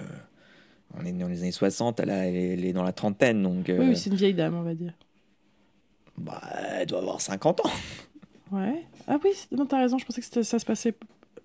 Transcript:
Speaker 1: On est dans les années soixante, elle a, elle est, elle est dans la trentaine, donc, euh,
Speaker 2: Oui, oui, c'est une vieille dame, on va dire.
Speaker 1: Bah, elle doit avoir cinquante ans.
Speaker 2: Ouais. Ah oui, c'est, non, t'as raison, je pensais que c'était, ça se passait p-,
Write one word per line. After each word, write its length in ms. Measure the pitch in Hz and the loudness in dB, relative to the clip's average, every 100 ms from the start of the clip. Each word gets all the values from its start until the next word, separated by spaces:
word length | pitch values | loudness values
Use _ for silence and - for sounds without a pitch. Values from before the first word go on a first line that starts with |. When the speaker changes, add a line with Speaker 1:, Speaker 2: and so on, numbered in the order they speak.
| - - - _ - - - _ - - | -12 -14 -18 _ -20 -20 -20 _ -18 -10
Speaker 1:
On 80 | |
est 60 | 87 | -6
dans 160 | 90 90 | -4 -4
les 160 | 87 | -2
années 80 | 90 | -2
soixante, 480 | - 98 - 120 113 | 0 0 2 0 0
elle 120 | 92 | 0
a, 180 | 98 92 | 0 0
elle 80 | 90 | 0
est, 160 | 90 | 0
elle 120 | 90 | 0
est 80 | 92 | 0
dans 120 | 92 | 0
la 80 | 92 | 0
trentaine, 500 | - 107 98 127 107 | -2 -2 4 4 4
donc, 260 | 95 90 90 | 2 0 2
euh, 100 | 90 | 4
Speaker 2:
Oui, 80 | 262 | 4
oui, 80 | 214 | 2
c'est 140 | 202 | 0
une 40 | 190 | 2
vieille 180 | 196 | 2
dame, 200 | 175 160 | 2 0
on 80 | 170 | -2
va 120 | 170 | -4
dire. 180 | 165 175 - _ _ _ _ _ _ _ _ _ _ _ - | -4 -8 -12 _ _ _ _ _ _ _ _ _ _ _ -14
Speaker 1:
Bah, 240 | - - - - 98 98 | -12 -10 -10 -8 -4 -4
elle 80 | 90 | -2
doit 140 | 92 | -2
avoir 200 | 92 - | -4 -4
cinquante 460 | - 98 156 294 - | -2 2 2 4 2
ans. 40 | - - - - - - _ - | -2 -8 -12 -18 -20 -20 _ -6
Speaker 2:
Ouais. 320 | 196 196 320 320 - - | -4 -2 -4 -6 -10 -2
Ah 100 | 294 | 2
oui, 60 | 392 | 4
c'est, 160 | 392 - | 2 -2
non, 160 | 247 269 | -2 2
t'as 140 | 269 | 4
raison, 180 | 247 254 | 4 2
je 60 | - | -2
pensais 140 | 247 | -6
que 60 | - | -2
c'était, 180 | 240 | 0
ça 160 | 214 233 | 2 0
se 40 | |
passait 280 | - 220 233 | 0 0 0
p-, 120 | - - _ _ - | -2 -8 _ _ -20